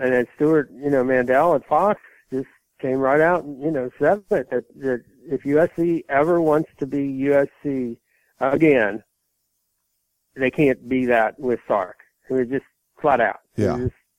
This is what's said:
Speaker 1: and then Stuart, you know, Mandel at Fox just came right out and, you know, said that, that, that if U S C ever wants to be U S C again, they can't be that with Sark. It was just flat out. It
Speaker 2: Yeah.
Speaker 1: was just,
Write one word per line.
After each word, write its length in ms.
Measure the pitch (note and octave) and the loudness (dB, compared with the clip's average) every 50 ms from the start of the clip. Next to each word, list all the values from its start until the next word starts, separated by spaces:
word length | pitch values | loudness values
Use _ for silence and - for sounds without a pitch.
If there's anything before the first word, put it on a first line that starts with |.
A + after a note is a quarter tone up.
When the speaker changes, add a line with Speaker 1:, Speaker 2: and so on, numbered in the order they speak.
Speaker 1:
and 100 | C3+ B2+ | -2 0
then 160 | B2+ B2 A#2+ - _ | 0 0 0 -2 _
Stuart, 340 | - D3 D3+ D#3+ D#3 C3+ - - | -2 0 2 2 2 0 -2 -8
you 140 | A#2+ C#3 C#3+ | -8 -4 0
know, 160 | C#3+ C3+ B2+ | 0 0 2
Mandel 500 | C3 C3 B2+ B2 B2 C3 C3+ D#3 F3 D#3+ | 2 0 0 2 2 2 2 2 2 2
at 100 | C3+ - | 0 -2
Fox 360 | - D#3 D3+ F3+ G#3 G#3 - - - _ _ _ - | 0 0 0 2 0 -2 -4 -8 -20 _ _ _ -10
just 200 | C3+ C3 C3+ - _ _ _ _ _ _ | -8 -8 -8 -10 _ _ _ _ _ _
came 160 | - C3 C3 | -6 -4 -2
right 240 | C3+ C3+ C3 C#3 D3+ | 0 0 2 2 2
out 240 | D#3 E3+ F3+ E3+ - | 2 2 2 0 -2
and, 180 | D3 C#3+ B2 C#3 | -6 -10 -8 -6
you 80 | D#3+ | -4
know, 180 | D#3+ C3+ B2 B2+ - | -4 -4 -6 -8 -6
said 240 | - D3 D3+ F#3+ G#3 G3+ - | -2 0 0 0 0 -2 -2
that, 200 | G#3 D#3+ B2+ - | -2 -2 -2 -2
that, 160 | C3 B2 A#2 _ - - | -4 -6 -6 _ -12 -8
that 220 | C#3 C3 B2+ A#2 - _ _ _ - | -4 -4 -4 -4 -6 _ _ _ -12
if 200 | - C#3 B2+ - | -8 -8 -6 -2
U 140 | C#3 C#3+ D3+ | 0 2 2
S 100 | F3 E3+ - | 2 0 0
C 260 | - E3+ F3 E3+ D#3+ - - | -2 -2 -2 -2 -4 -4 -2
ever 320 | C#3 C#3 D3+ E3 F3 E3+ | 0 0 2 2 2 2
wants 280 | E3 D#3 D3 D#3 D#3 - _ - | 2 2 2 0 0 -4 _ -10
to 60 | D3 | -8
be 220 | C3 C#3 C#3+ C#3 | -6 -4 -4 -4
U 260 | C#3 C3+ C3 C3+ C#3 C#3 | -4 -4 -2 0 2 2
S 140 | C#3+ C#3 - _ _ - | 2 2 0 _ _ -8
C 340 | D3 C#3 C3 B2+ A#2+ A#2 - _ _ _ _ _ _ _ - | -6 -4 -4 -4 -6 -8 -12 _ _ _ _ _ _ _ -4
again, 600 | B2+ C3+ C#3 D#3 D#3+ D#3 C#3 B2+ A2 G2+ G2+ A2 - _ _ _ _ _ _ _ _ _ _ _ _ _ _ _ _ _ _ _ _ _ _ _ _ _ - | -2 -2 0 4 4 4 6 4 4 0 -2 -6 -10 _ _ _ _ _ _ _ _ _ _ _ _ _ _ _ _ _ _ _ _ _ _ _ _ _ -8
they 160 | - C3 B2+ | -4 -4 -2
can't 380 | - - D3+ C3+ C3 - - A#2+ | 0 2 2 2 0 -2 -4 -4
be 160 | C3 C3 B2+ | -2 -2 0
that 340 | B2 A#2+ A2+ A2 A2 - - | 2 2 2 2 0 -2 -4
with 220 | - B2+ A#2+ A2+ - | -4 -4 -4 -4 -2
Sark. 300 | - B2 G#2 F#2 F2+ - _ - _ _ _ _ - | -2 -2 -2 -2 -4 -10 _ -20 _ _ _ _ -4
It 40 | C3 | -2
was 140 | C3 B2+ A#2 | -2 -2 -2
just 160 | C3+ C3+ - _ _ _ _ _ _ - | -4 -8 -8 _ _ _ _ _ _ -4
flat 220 | - D3 C3+ A#2+ | -2 0 2 2
out. 180 | A2+ G2+ - - _ _ _ | 0 0 -2 -6 _ _ _
It 80 | - G#2 | -2 -2
Speaker 2:
Yeah. 120 | F#2+ D#2+ | -2 -2
Speaker 1:
was 80 | B2 B2 | -2 -4
just, 100 | - - _ _ _ _ | -6 -8 _ _ _ _